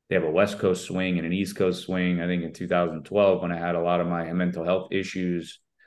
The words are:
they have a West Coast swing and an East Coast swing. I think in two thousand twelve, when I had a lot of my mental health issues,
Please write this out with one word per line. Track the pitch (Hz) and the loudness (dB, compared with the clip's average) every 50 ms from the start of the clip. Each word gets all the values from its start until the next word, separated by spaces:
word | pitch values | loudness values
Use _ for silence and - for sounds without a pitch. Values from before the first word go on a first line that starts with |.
| _ - | _ 0
they | 95 | 0
have | 90 80 | 2 2
a | 78 | 2
West | 80 92 104 101 - - | 4 4 2 2 2 0
Coast | - 95 92 - - | 2 2 2 0 -2
swing | - 87 92 92 92 90 87 | -4 -2 -2 0 0 0 0
and | 85 | 0
an | 82 90 | 0 0
East | 98 95 92 - | -2 -2 -2 -2
Coast | - 95 92 90 - | 0 0 0 0 -2
swing. | - - 92 90 90 90 90 85 | -4 -4 -2 0 0 0 0 0
I | 85 | 0
think | 90 90 87 82 | 0 -2 -2 -2
in | 80 - | -6 -8
two | - 90 | -8 -4
thousand | 87 90 87 87 82 80 78 71 | 0 2 2 2 0 -2 -6 -6
twelve, | - 95 104 101 98 92 87 | 0 2 4 6 6 4 2
when | 87 85 | 0 -4
I | 85 85 | -4 -2
had | 85 87 87 | -2 -2 0
a | 85 | 0
lot | 85 87 87 87 | 2 2 2 2
of | 85 | 2
my | 87 85 85 82 80 | 0 -2 -2 -2 -2
mental | 87 90 90 90 87 85 82 | -2 0 0 0 -2 -2 0
health | 87 92 92 92 - | 0 0 0 0 -2
issues, | 95 98 92 - - 92 90 90 87 85 82 - - - _ _ _ _ _ | -4 -4 -4 -4 -4 -4 -2 -2 -2 -4 -4 -8 -14 -20 _ _ _ _ _